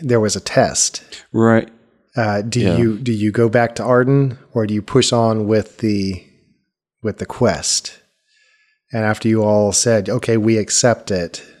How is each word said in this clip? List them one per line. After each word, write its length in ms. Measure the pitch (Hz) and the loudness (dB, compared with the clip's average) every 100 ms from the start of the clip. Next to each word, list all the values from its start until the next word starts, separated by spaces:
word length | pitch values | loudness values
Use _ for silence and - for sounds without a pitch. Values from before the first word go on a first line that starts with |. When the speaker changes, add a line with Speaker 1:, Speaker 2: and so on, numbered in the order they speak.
Speaker 1:
there 180 | 139 120 | -2 0
was 160 | 104 95 | 0 -4
a 40 | |
test. 640 | - - 104 - - - - - - | -2 0 0 0 -4 -6 -18 -20 -6
Speaker 2:
Right. 380 | 113 113 113 117 _ _ _ _ - | 2 4 4 0 _ _ _ _ -4
Speaker 1:
Uh, 240 | 110 104 | -2 -2
do 180 | 113 120 | -2 -2
Speaker 2:
Yeah. 180 | 98 98 | 0 2
Speaker 1:
you, 200 | 117 104 | 0 -2
do 140 | 123 | -4
you 200 | 110 107 | -2 -2
go 160 | 104 117 | 0 0
back 260 | 120 117 - | 2 0 -2
to 80 | |
Arden, 540 | 113 123 127 139 139 120 _ | 0 2 4 2 0 -4 _
or 120 | 120 107 | -4 -2
do 80 | |
you 80 | 107 | -4
push 320 | 101 131 123 | 0 2 2
on 340 | 120 113 110 104 | 2 2 0 0
with 300 | 110 101 - | 0 -2 -4
the, 440 | 113 101 95 95 - _ _ _ _ _ _ _ | -2 -2 -4 -6 -12 _ _ _ _ _ _ _
with 160 | 107 - | -8 -8
the 60 | 95 | -10
quest? 720 | - 117 85 - - - - _ _ _ _ _ _ _ _ _ | -2 0 0 -4 -4 -6 -20 _ _ _ _ _ _ _ _ _
And 120 | 117 107 | -4 -2
after 220 | 107 113 | 0 0
you 140 | 110 | 2
all 280 | 104 104 104 | 2 2 2
said, 360 | 95 120 110 98 | 0 2 0 0
"Okay, 280 | 117 - 113 | -4 0 0
we 200 | 107 110 | 2 0
accept 540 | 101 - 123 113 - | 0 0 2 0 -2
it," 320 | 92 85 - - - | -6 -6 -10 -20 -20